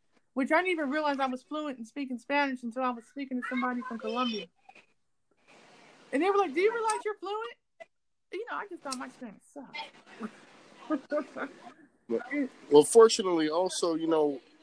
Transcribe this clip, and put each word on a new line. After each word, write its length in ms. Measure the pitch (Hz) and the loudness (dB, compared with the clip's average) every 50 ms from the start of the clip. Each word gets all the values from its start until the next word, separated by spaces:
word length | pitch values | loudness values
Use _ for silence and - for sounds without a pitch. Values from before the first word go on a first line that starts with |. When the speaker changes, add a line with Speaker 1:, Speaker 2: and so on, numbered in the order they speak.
| _ _ _ _ _ _ - | _ _ _ _ _ _ -4
Speaker 1:
which 160 | 254 269 - 311 | -4 0 2 2
I 40 | 330 | 2
didn't 100 | 359 370 | 2 2
even 180 | 359 320 302 254 | 0 0 -2 -2
realize 300 | 277 311 302 294 285 269 | -2 0 0 0 0 0
I 60 | 269 254 | 0 -2
was 160 | 254 254 - | -2 -4 -8
fluent 340 | - 294 302 302 294 254 240 | -8 -8 -6 -6 -6 -8 -10
in 60 | 226 | -12
speaking 320 | 220 - 285 277 262 254 233 | -12 -10 -8 -8 -8 -8 -8
Spanish 440 | - - 277 285 285 269 254 254 240 | -6 -2 0 0 0 0 -2 -6 -8
until 200 | 233 220 254 262 | -8 -6 -4 -2
I 80 | 254 | -2
was 120 | 247 233 - | -4 -6 -10
speaking 360 | - - 285 277 262 254 247 | -14 -12 -12 -8 -6 -6 -6
to 60 | 240 - | -6 -4
somebody 320 | 254 247 247 247 247 247 | -4 -2 -2 -2 -2 -4
from 180 | 233 254 233 220 | -6 -8 -8 -8
Colombia. 460 | - 214 226 247 254 240 220 202 190 - _ _ _ - - - - _ _ _ _ _ _ _ _ _ _ _ _ - - - - - - - - - - - - - - | -6 -4 -4 -2 -2 -2 -2 -4 -8 -10 _ _ _ -20 -20 -20 -20 _ _ _ _ _ _ _ _ _ _ _ _ -20 -20 -20 -20 -20 -20 -20 -20 -20 -20 -20 -8 -4 -2
And 100 | 277 339 | 2 2
they 60 | 392 | 4
were 80 | 392 403 | 4 4
like, 160 | 392 330 254 | 2 2 2
"Do 80 | 330 | 2
you 100 | 381 440 453 | 2 2 2
realize 300 | 466 440 440 427 480 - | 0 0 -2 -2 -2 -4
you're 120 | 427 415 | -6 -8
fluent?" 380 | - 349 381 415 440 453 480 - - _ _ _ - 466 - _ _ _ _ _ _ _ _ | -8 -8 -8 -6 -6 -8 -10 -14 -16 _ _ _ -20 -20 -20 _ _ _ _ _ _ _ _
You 140 | - 359 466 466 | -10 -10 -8 -8
know, 60 | 302 - | -8 -10
I 80 | 403 403 | -10 -10
just 140 | 359 - | -12 -12
thought 160 | - 277 262 254 | -10 -10 -10 -10
my 120 | 269 262 | -10 -14
Spanish 340 | - - 254 226 175 - - - - | -14 -16 -16 -16 -16 -18 -20 -20 -18
sucked. 2000 | 285 254 - - 294 294 285 - - - - - - 226 - - - - - - - - - - - - - 311 - - - 285 302 - - - - 269 277 | -18 -18 -14 -14 -14 -14 -14 -16 -20 -20 -20 -16 -14 -14 -14 -14 -16 -20 -20 -20 -20 -20 -20 -20 -14 -8 -4 -4 -4 -4 -4 -4 -4 -4 -6 -8 -12 -12 -12
<laughs> 100 | - - - - - - - - _ _ _ - | -12 -16 -20 -20 -20 -20 -20 -20 _ _ _ -4
Speaker 2:
Well, 120 | - - - - 277 294 269 - - - - - | -4 -4 -4 -4 -4 -4 -4 -4 -6 -12 2 8
well, 120 | 143 147 147 | 8 8 8
fortunately, 680 | - - 233 226 226 - - 196 185 175 160 156 151 | 10 10 10 10 10 8 4 0 0 0 0 0 0
also, 440 | 151 170 185 185 - - 185 175 165 | 0 0 -2 -2 -2 -2 -2 0 0
you 140 | 156 160 160 | 0 0 2
know, 320 | 160 156 151 147 139 - - - - - | 2 2 2 2 0 -4 -10 -18 -20 -14